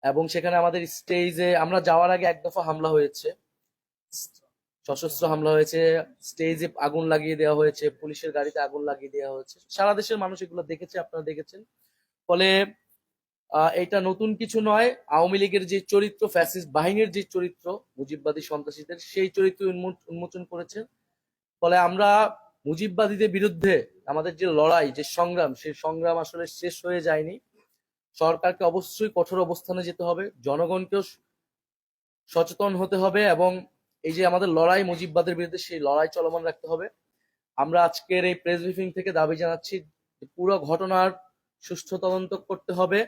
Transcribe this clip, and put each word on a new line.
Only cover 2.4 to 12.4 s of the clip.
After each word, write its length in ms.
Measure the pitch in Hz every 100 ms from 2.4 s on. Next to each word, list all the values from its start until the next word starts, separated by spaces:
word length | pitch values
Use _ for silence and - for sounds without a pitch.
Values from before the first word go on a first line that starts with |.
দফা 180 | 175 190
হামলা 280 | 160 156 160
হয়েছে, 400 | 156 143 - 151 175 _ _ _ _ _ _ _ - - _ _ _ _ _ -
সশস্ত্র 360 | 139 160 - 165
হামলা 240 | 156 156
হয়েছে, 280 | 151 151 165 165 165 156 _
স্টেজে 460 | - - 160 165 165 -
আগুন 260 | 147 151 160
লাগিয়ে 280 | 156 151 156
দেওয়া 200 | 151 151
হয়েছে, 300 | 151 147 151
পুলিশের 420 | 143 151 147 160
গাড়িতে 280 | 147 143 151
আগুন 220 | 139 147
লাগিয়ে 280 | 147 139 135
দেওয়া 200 | 139 139
হয়েছে। 260 | 135 131 - _
সারা 240 | - 196
দেশের 240 | 208 208 220
মানুষ 200 | 185 185
এগুলো 220 | 180 170
দেখেছে, 320 | 156 160 180 175
আপনারা 240 | 165 165
দেখেছেন। 380 | 156 151 156 190 220 _ _ _ _ _ -
ফলে, 200 | 175